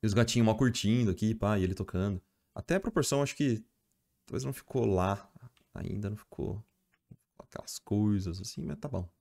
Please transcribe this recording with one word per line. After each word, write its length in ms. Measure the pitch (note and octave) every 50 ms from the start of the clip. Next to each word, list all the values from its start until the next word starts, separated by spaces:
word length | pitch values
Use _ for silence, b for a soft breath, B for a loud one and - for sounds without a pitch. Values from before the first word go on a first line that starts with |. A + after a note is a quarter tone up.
E 40 | -
os 80 | A2+ G2
gatinhos 320 | A#2 A#2 A#2 - A#2+ A#2
mal 100 | A2 A2
curtindo 540 | G#2+ C3+ B2 A2+ - - G2+ A2 B2 A#2+ G2+
aqui, 240 | F2+ - G#2+ A2 A2+
pá, 240 | A2 - G#2 G#2+ G2+
e 60 | F#2
ele 100 | F2+ F#2
tocando. 480 | - F#2 - - F2+ F#2+ G2+ G2 F2 _ _ _ _ _ _ _
Até 220 | - - - E3
a 40 | G3
proporção, 420 | - - - - C3+ - D3+ C#3
acho 140 | C#3+ C#3 -
que 280 | - D3 C3+ A2+ G#2+ - _ _ _ _ _ _ _ _ _ _ _ _
talvez 180 | - - A#2 C3
não 80 | C3+
ficou 340 | C3+ - - _ - C3+ A#2
lá 440 | G#2+ G2 F2+ F2+ F#2+ G2 G2 - - _ - - - _ _ _ _ _
ainda, 360 | - F2 F2 - G2+ G2+ G2+
não 60 | G#2
ficou 480 | G#2 - _ - - - G2 G2 G#2 A2 _ _ _ _ _ _ _ _ _ - _ _ _ _ _
aquelas 400 | - _ - - - - - -
coisas 600 | _ - G#2 G#2 G#2+ G#2 G#2 G2 F#2+ F#2 E2+ F#2+
assim, 220 | F#2+ A#2+ - -
mas 160 | E3 - - G#3+
tá 100 | - C#3+
bom. 200 | B2+ F#2+ F2+ F2 _ _